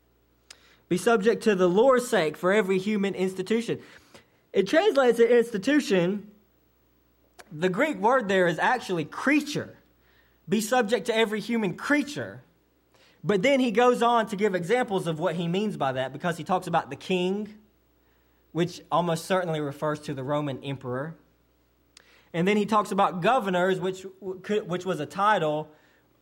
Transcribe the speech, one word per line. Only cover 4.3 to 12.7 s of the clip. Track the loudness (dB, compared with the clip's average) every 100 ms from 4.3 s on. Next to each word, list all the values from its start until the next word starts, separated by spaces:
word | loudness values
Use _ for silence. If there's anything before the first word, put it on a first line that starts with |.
| _ _
It | 0 2
translates | 4 4 4 4 4
to | 6 4
institution. | 2 -2 2 2 2 2 2 -2 -8 _ _ _ _ _ _ _ _ _ _ _ -18
The | -4 -2
Greek | 0 -2 0
word | 2 2 2
there | 2 2
is | 2
actually | 0 0 -2 -6
creature. | -6 -4 0 2 0 -6 -8 -14 _ _ _ _ _ _ -4
"Be | -2
subject | 0 0 2 0 0
to |
every | 0 0 -2
human | -2 -2 -2
creature." | -4 0 0 0 -6 -10 -12 -20 _ _